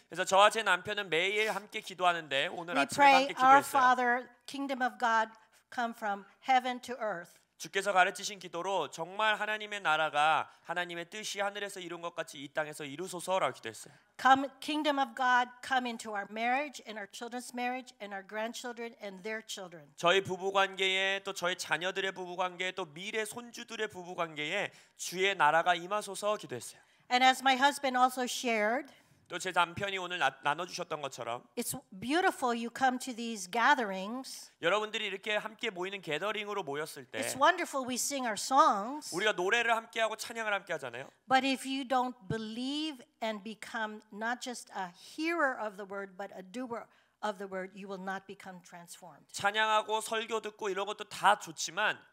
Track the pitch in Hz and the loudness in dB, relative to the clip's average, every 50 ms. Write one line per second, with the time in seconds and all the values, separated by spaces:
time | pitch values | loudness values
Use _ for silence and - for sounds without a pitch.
0 | _ _ - 170 185 175 196 190 202 214 208 220 220 208 180 180 185 208 208 202 | _ _ -4 -4 0 4 8 8 8 8 8 4 2 2 2 2 2 -4 -4 -4
1 | 202 185 156 160 180 190 208 208 214 220 190 190 208 202 - 220 208 - 190 160 | -2 0 2 2 2 2 2 2 0 0 0 -4 -6 -8 -12 -10 -10 -10 -6 2
2 | 180 175 175 170 160 147 135 135 147 175 - 175 170 170 170 151 - - - 277 | 2 4 4 2 -2 0 0 0 0 0 -2 -6 -6 -2 2 2 2 2 4 6
3 | 285 277 269 269 269 277 - 269 254 262 269 285 277 - - 277 254 254 254 240 | 8 8 10 8 6 4 0 4 8 8 8 8 8 4 2 4 6 6 6 4
4 | 247 240 240 254 247 - - _ _ - - 269 277 269 277 240 254 247 - - | 4 2 2 0 -2 -8 -18 _ _ -14 -10 -8 -6 -6 -2 -2 -2 -2 -2 0
5 | 247 226 226 226 220 220 220 - _ _ _ _ _ _ - - 240 233 226 - | 0 2 2 2 2 0 -4 -18 _ _ _ _ _ _ -6 -4 -4 -4 -4 -6
6 | 226 208 202 202 196 - - _ - - 262 254 240 254 247 247 - - 240 269 | -4 -4 -4 -4 -8 -16 -20 _ 2 4 4 4 4 2 -4 -6 -8 -10 -8 -6
7 | 240 214 190 170 170 - - - _ _ _ _ - 170 - 190 185 202 190 185 | -4 -4 -4 -6 -8 -14 -20 -20 _ _ _ _ -14 -4 -4 -2 0 4 6 6
8 | 180 190 190 196 202 170 208 190 185 175 151 170 170 190 196 185 151 131 - - | 6 6 4 -4 -8 -8 -8 -8 -12 -10 -8 -6 -4 0 0 0 0 -2 -4 -8
9 | 165 170 190 202 220 214 214 196 208 214 214 214 214 208 208 208 196 165 156 156 | -8 -8 -2 0 2 2 2 2 0 -4 -4 -4 -6 -8 -10 -2 2 2 4 4
10 | 156 151 139 147 147 160 156 139 117 - - _ _ - 170 175 175 175 170 170 | 2 2 2 4 4 4 4 4 2 -2 -10 _ _ -4 -4 -4 -2 -4 -6 -8
11 | 170 - - 214 214 - - 196 202 202 202 208 202 196 196 190 180 165 170 175 | -8 -8 -10 -10 -8 -8 -4 -2 -2 -2 -2 -4 -8 -8 -8 -10 -10 -10 -10 -8
12 | 170 170 165 - 165 - - 143 139 139 - 156 156 147 151 - 156 139 135 147 | -8 -8 -6 -6 -8 -8 -8 -12 -14 -6 -4 -4 -4 -4 -4 -10 -10 -10 -8 -8
13 | 180 185 180 175 156 180 185 190 170 135 120 - - 113 107 - - - - - | -8 -8 -8 -8 -4 0 0 2 2 0 -2 -4 -10 -12 -12 -10 -18 -20 -20 -20
14 | _ _ _ - - 254 269 269 277 262 - - - - 302 302 302 302 285 277 | _ _ _ 2 6 6 6 6 4 -4 -8 -12 -8 -4 -4 0 0 0 2 2
15 | 277 240 226 - 262 254 247 247 247 247 - - - - 262 262 247 240 233 226 | 0 -2 -2 0 2 4 4 4 4 0 -4 -14 -4 0 0 0 0 -2 -6 -8
16 | - 226 214 202 202 196 208 220 233 240 247 269 302 302 240 - - 233 214 214 | -10 -8 -6 -6 -6 -6 -6 -2 0 0 0 0 -2 -4 -10 -14 -14 -12 -12 -12
17 | 202 196 - - 240 240 226 247 240 - - 247 247 247 254 262 247 247 - _ | -12 -14 -12 -12 -12 -10 -10 -10 -10 -10 -8 -4 -4 -4 -4 -6 -10 -14 -16 _
18 | 214 202 208 196 190 185 202 214 220 226 240 - - 247 233 220 233 233 226 _ | -12 -10 -10 -12 -12 -10 -8 -6 -6 -6 -8 -8 -10 -10 -10 -10 -12 -12 -12 _
19 | 214 202 190 190 180 220 220 220 214 - - 208 190 180 170 165 147 - _ - | -12 -12 -12 -10 -8 -8 -8 -8 -8 -10 -12 -12 -12 -14 -14 -18 -20 -20 _ 2
20 | - 170 180 196 190 - 185 180 180 196 196 196 196 190 190 185 190 190 190 190 | 4 6 6 6 4 0 -6 -4 -4 0 4 4 4 4 2 0 0 2 2 2
21 | 190 190 196 196 - 196 190 - 175 175 180 180 - - 160 151 175 185 190 190 | 2 0 0 -2 -4 -6 -8 -2 -2 -2 -2 -2 -2 -2 -2 0 0 -2 -2 0
22 | 185 190 180 180 185 175 180 175 185 180 180 175 185 185 180 - 185 160 143 165 | -2 -2 -4 -6 -10 -10 -4 -4 -4 -4 -2 -4 -6 -4 -4 -4 -8 -8 -8 -12
23 | 185 208 214 220 214 208 - 226 240 240 226 233 240 - 226 214 214 208 - 180 | -10 -6 -4 -4 -4 -4 -8 -12 -14 -14 -14 -14 -12 -12 -6 -6 -6 -6 -6 -10
24 | 180 170 185 175 170 160 160 147 151 151 180 208 180 - - - - _ _ _ | -12 -12 -6 -4 -4 -4 -4 -6 -4 -2 -2 -2 -4 -4 -8 -12 -20 _ _ _
25 | - - 170 180 185 196 196 180 156 147 151 165 170 180 175 175 170 180 202 214 | -10 -8 -2 0 2 2 4 6 6 6 6 6 6 4 2 2 0 -4 -4 -4
26 | 208 202 190 - - 208 214 208 - 147 127 120 - - - - _ _ _ _ | -4 -6 -10 -4 -2 -2 -2 -2 -4 -8 -8 -8 -10 -12 -16 -20 _ _ _ _
27 | _ _ 247 247 254 262 262 262 254 269 262 247 269 285 277 - - 269 254 254 | _ _ 2 6 6 6 6 6 4 2 4 6 4 2 2 2 -2 0 4 4
28 | 254 254 254 262 247 240 - - - 247 226 220 208 214 233 277 311 - - _ | 4 4 4 0 -4 -4 -4 -4 -2 0 0 2 2 2 0 -2 -4 -6 -16 _
29 | _ _ _ _ _ _ - 180 170 185 175 180 175 165 170 170 202 196 196 190 | _ _ _ _ _ _ -8 -4 -4 0 4 4 2 2 2 -4 -4 -4 -4 -4
30 | 180 175 180 175 147 135 139 - - 147 147 156 180 175 - - 175 - 160 151 | -4 -4 -2 2 2 2 2 2 0 0 0 0 -2 -8 -6 -10 -6 -6 -6 -6
31 | 143 139 - - 120 113 117 123 - _ _ - 233 - - 254 - _ - 185 | -6 -8 -6 -6 -6 -4 -4 -6 -8 _ _ -6 -6 -4 -6 -8 -10 _ -16 -10
32 | 202 240 285 349 370 381 - - 277 240 233 233 233 233 - - 269 262 247 247 | -4 0 0 4 4 2 2 2 0 0 0 0 -4 -6 -2 2 2 2 2 0
33 | - 262 240 208 233 233 226 208 180 180 175 233 226 262 294 269 233 202 190 190 | -6 -8 -8 -8 -8 -8 -8 -8 -10 -4 0 4 6 6 6 6 4 -2 -2 -4
34 | 185 202 233 262 262 - - - - - _ _ 143 165 185 214 214 214 208 220 | -6 -6 -8 -10 -10 -12 -14 -14 -16 -18 _ _ 2 2 2 2 0 -2 -4 -4
35 | 214 202 190 196 - 220 214 208 208 214 220 - - 226 196 175 180 190 196 196 | -4 -4 -6 -6 -4 -2 -2 -2 -2 -4 -8 -6 -6 -6 -4 -4 -6 -6 -6 -8
36 | 175 165 147 151 180 208 214 214 208 202 208 202 190 143 139 147 156 156 - 147 | -6 -4 -4 -2 -2 -2 -4 -4 -4 -4 -4 -4 -4 -4 -4 -4 -4 -6 -8 -14
37 | 127 - - 110 110 117 - 254 277 320 359 349 339 - - 277 262 233 254 226 | -16 -10 -6 -4 -4 -4 2 6 6 6 6 4 -2 -4 -4 -4 -4 -4 -4 -4
38 | - - 285 269 254 233 208 190 - - 262 277 320 302 240 202 196 233 277 302 | -4 -4 -4 -4 -4 -4 -4 -4 -4 4 6 8 8 8 6 2 -2 -6 -8 -10
39 | - - - 170 214 214 202 175 180 190 214 240 233 233 226 220 226 226 - 233 | -10 -6 -4 0 2 2 2 2 2 2 2 2 4 4 2 2 0 -6 -2 -2
40 | 226 214 214 220 - - 233 226 226 214 202 196 185 - 170 156 139 123 120 123 | 0 0 -2 -6 -10 -10 -6 -6 -2 -2 -2 -2 -2 -4 -6 -6 -6 -8 -10 -10
41 | 139 160 _ _ _ - 262 262 254 269 269 240 - 262 269 269 277 226 262 254 | -12 -12 _ _ _ 2 2 4 4 2 0 -2 -4 -6 -6 -6 -2 0 0 0
42 | 247 254 254 - 202 180 220 220 220 214 220 240 247 262 285 302 311 311 294 247 | 0 0 -4 -10 -8 -6 -6 -6 -6 -8 -8 -6 -6 -6 -4 -4 -6 -6 -8 -10
43 | - _ _ _ - 220 220 208 185 220 214 - - - - 233 220 214 214 214 | -16 _ _ _ -4 -4 -4 -6 -8 -12 -12 -12 -14 -10 -6 -6 -6 -6 -8 -12
44 | 214 _ - 202 220 233 247 240 - 262 240 - - - - 202 190 175 175 - | -16 _ -12 -6 -4 -4 -4 -4 -6 -10 -12 -12 -14 -12 -10 -8 -8 -8 -10 -16
45 | - - - - 311 330 349 339 302 269 254 - 214 214 196 185 208 190 196 196 | -20 -18 -10 -6 -4 -2 0 2 0 0 0 -2 -6 -8 -8 -10 -12 -10 -8 -10
46 | 196 196 185 185 196 190 196 190 185 185 185 247 254 233 233 214 - - _ _ | -10 -10 -12 -12 -14 -12 -12 -16 -16 -12 -10 -10 -8 -8 -8 -10 -12 -14 _ _
47 | _ _ _ _ - 214 208 185 202 190 190 190 185 190 196 202 196 190 196 190 | _ _ _ _ -6 -6 -4 -4 -8 -8 -6 -8 -8 -8 -12 -14 -12 -10 -10 -8
48 | 185 190 190 196 196 - 196 190 - 196 185 180 175 - - 175 170 170 - - | -6 -6 -6 -8 -8 -12 -18 -16 -16 -16 -16 -16 -18 -18 -18 -18 -16 -16 -18 -18
49 | - 170 147 139 _ _ - - - 202 208 220 220 220 214 214 214 208 214 220 | -18 -20 -20 -20 _ _ -12 0 0 2 2 4 2 4 4 2 2 2 -2 -2
50 | 214 - 226 220 226 220 226 220 214 214 208 - 220 208 185 185 202 202 208 - | -2 -2 -4 -4 -2 -2 -4 -4 -4 -4 -8 -4 -4 -2 -2 -2 -2 -4 -6 -10
51 | 208 - - - 160 185 208 208 - 165 160 - - - 160 185 214 196 147 - | -10 -12 -8 4 6 6 6 4 0 -12 -10 -8 -8 -6 -4 0 0 0 0 -2
52 | - _ | -8 _